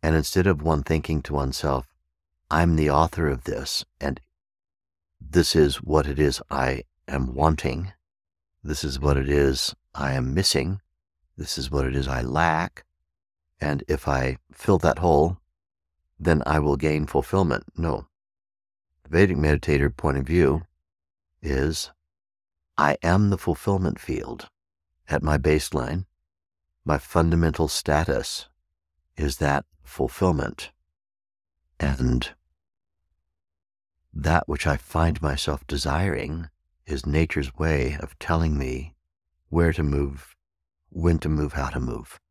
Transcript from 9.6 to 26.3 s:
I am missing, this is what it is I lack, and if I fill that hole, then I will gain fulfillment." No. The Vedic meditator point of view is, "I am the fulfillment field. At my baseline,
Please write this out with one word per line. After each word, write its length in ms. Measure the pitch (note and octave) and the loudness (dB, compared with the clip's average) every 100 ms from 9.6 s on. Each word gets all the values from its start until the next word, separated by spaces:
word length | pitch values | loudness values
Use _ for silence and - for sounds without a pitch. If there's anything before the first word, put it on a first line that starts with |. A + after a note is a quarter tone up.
| - - _ | -4 -8 _
I 180 | - C#2 | -6 -4
am 220 | C2 B1+ | -2 -2
missing, 480 | D2+ F#2+ - C#2+ G2 _ _ _ _ _ - | 0 0 0 -2 -6 _ _ _ _ _ -14
this 200 | D2 - | -10 -8
is 140 | C2 | -4
what 160 | C#2+ C2 | -2 -2
it 100 | C2+ | -2
is 100 | C2+ | -2
I 140 | C2 | -4
lack, 640 | B1+ C#2 E2+ D#2+ E2+ - _ _ _ _ _ _ _ _ | -2 0 0 0 -4 -8 _ _ _ _ _ _ _ _
and 240 | D2+ C#2+ - | -4 -4 -2
if 180 | D2+ - | -4 -2
I 300 | C2+ C2 B1+ _ | -2 -2 -6 _
fill 260 | - - F#2+ | -8 0 2
that 200 | E2 - | 2 2
hole, 420 | F2 D2 D#2+ F2+ _ _ _ _ _ _ _ _ | 4 4 4 0 _ _ _ _ _ _ _ _
then 240 | - D#2+ - | 0 0 2
I 120 | D#2 | 0
will 160 | D2 C#2 | 2 2
gain 300 | D#2 D2+ D2 | 0 0 0
fulfillment." 580 | C#2 - F#2+ F2 B1 - - | -2 0 0 2 -2 -6 -6
No. 320 | E2 B1+ - _ _ _ _ _ _ _ _ _ | -4 -4 -8 _ _ _ _ _ _ _ _ _
The 60 | - | 0
Vedic 260 | E2 G2 D#2+ | 4 4 4
meditator 580 | D2+ D2+ - D2 C#2+ | 2 2 2 2 2
point 240 | - D#2 C#2 | 0 -2 -2
of 80 | C2 | 0
view 400 | E2+ D2 D#2 - _ _ _ _ _ _ _ | 4 4 2 -4 _ _ _ _ _ _ _
is, 480 | - C2+ C#2+ D#2+ - _ _ _ _ _ _ _ _ - | -4 0 0 -2 -10 _ _ _ _ _ _ _ _ 0
"I 180 | D2 C#2+ | 0 2
am 280 | E2+ F#2 G#2 | 2 4 4
the 80 | F#2+ | 2
fulfillment 600 | - D#2+ - G2 F#2 - | -2 -2 0 0 -2 -4
field. 520 | - - - - - _ _ _ _ _ - | -8 -8 -8 -14 -16 _ _ _ _ _ -6
At 140 | D2+ | -2
my 160 | D#2 D2+ | 0 2
baseline, 680 | C#2+ D#2 - D2+ B1+ E2 F#2 _ _ | 4 2 0 -4 -4 -6 -8 _ _